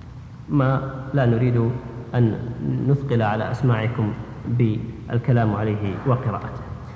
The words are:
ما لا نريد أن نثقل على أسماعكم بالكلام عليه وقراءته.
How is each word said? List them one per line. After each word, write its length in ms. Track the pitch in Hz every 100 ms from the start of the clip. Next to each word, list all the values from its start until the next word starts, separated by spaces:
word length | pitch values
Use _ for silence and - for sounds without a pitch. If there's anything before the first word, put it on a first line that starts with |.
| - - - - -
ما 320 | 147 131 131 - - -
لا 120 | 143 120
نريد 440 | 113 127 120 113 117 - - -
أن 200 | 123 113 101 123 - 147 127 123
نثقل 340 | 139 139 117
على 280 | 107 110 101
أسماعكم 600 | 117 131 113 110 - 107 - - - -
بالكلام 1080 | 120 117 104 - - - 117 - 120 110
عليه 400 | 101 107 104 101 90 135
وقراءته. 560 | 117 107 98 - - - - -